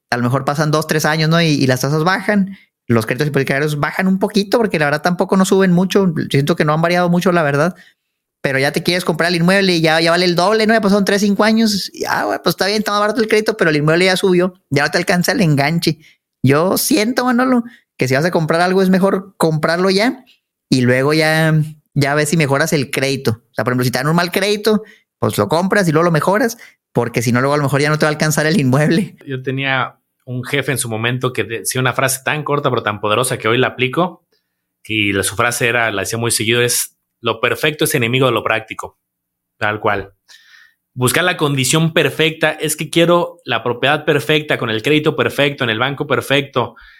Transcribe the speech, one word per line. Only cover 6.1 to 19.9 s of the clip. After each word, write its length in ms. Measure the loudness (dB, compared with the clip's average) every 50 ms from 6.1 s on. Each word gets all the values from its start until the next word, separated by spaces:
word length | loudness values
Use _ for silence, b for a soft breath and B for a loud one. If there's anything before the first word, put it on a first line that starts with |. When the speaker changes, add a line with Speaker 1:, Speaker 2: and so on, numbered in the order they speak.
| 0
Speaker 1:
Yo 120 | -2 -2 0
siento 240 | 0 0 2 0 0
que 120 | 0 0
no 80 | 0 0
han 80 | 0
variado 260 | 0 0 2 2 2 2
mucho, 240 | 2 2 2 2
la 100 | 2 2
verdad. 320 | 2 2 2 0 0 0 -2 B B B B B _ _ _ _ _ _ _ _
Pero 160 | -4 -2 0 0
ya 140 | 0 0
te 100 | -2 -2
quieres 240 | -2 -2 -2 -2 0
comprar 240 | -2 -2 0 0 0
el 60 | 0
inmueble 400 | 2 2 2 2 2 2 2 2
y 40 | 2
ya, 220 | 2 2 2 2
ya 80 | 2 2
vale 160 | 2 2 2
el 80 | 2 2
doble, 320 | 2 2 2 2 2 2
¿no? 80 | 2 2
Ya 80 | 2
pasaron 240 | 2 2 2 2 2
tres, 160 | 2 0 2
cinco 200 | 2 2 2 2 2
años. 460 | 2 2 2 2 2 0 -2 -6 -8 -10
Y, 100 | -8 -6
ah, 200 | -4 -4 -2 -2
güey, 140 | -2 -4 -2 -2
pues 80 | -2
está 140 | -2 -2 -2
bien, 120 | -2 -2 -2
está 120 | -2 -2
más 100 | 0 0
barato 220 | 0 0 0 -2
el 60 | 0 0
crédito, 280 | 0 0 0 0 0
pero 140 | 0 0 2
el 60 | 2
inmueble 280 | 2 2 2 2 2 2
ya 140 | 2 2 2
subió. 340 | 2 2 2 2 2 0 -4 _ _ -4
Ya 140 | -2 0
no 80 | 0 0
te 80 | -2 -2
alcanza 340 | 0 0 0 0 0 0
el 80 | 0 2
enganche. 580 | 2 2 2 2 2 0 0 0 0 -2 -2 -4 b b b b b _ _ _
Yo 340 | 2 2 4 4 2 2 0
siento, 480 | 0 0 0 0 2 0 0 0 0 0
Manolo, 400 | 0 2 2 2 2 2 0 -2 B B B B B _
que 100 | -4 -2
si 80 | 0 0
vas 100 | 0 0
a 40 | 0
comprar 300 | 0 0 0 0 0 2
algo 220 | 2 2 2 2
es 80 | 2 4
mejor 440 | 4 2 2 2 0 -2 -6 -8 -4 0
comprarlo 500 | 0 0 0 0 0 0 0 0 0
ya 360 | 0